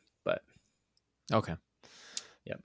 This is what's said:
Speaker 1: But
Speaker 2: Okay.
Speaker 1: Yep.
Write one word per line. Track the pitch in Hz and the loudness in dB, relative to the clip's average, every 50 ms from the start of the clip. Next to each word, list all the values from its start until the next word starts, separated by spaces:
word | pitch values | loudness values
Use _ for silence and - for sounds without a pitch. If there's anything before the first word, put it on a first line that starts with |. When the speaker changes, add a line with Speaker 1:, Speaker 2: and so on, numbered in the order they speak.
| _ _ _ _ - | _ _ _ _ 0
Speaker 1:
But | - 50 - - _ - - _ _ _ _ _ _ _ _ _ _ _ _ _ - | 0 0 0 0 _ -20 -20 _ _ _ _ _ _ _ _ _ _ _ _ _ 4
Speaker 2:
Okay. | - 110 104 - 82 82 _ _ _ _ - - - - - - - - - - - - - | 4 4 4 4 -2 -6 _ _ _ _ -20 -20 -20 -20 -14 -6 -6 -6 -6 -6 -18 -14 -8
Speaker 1:
Yep. | - - - | -8 -8 -8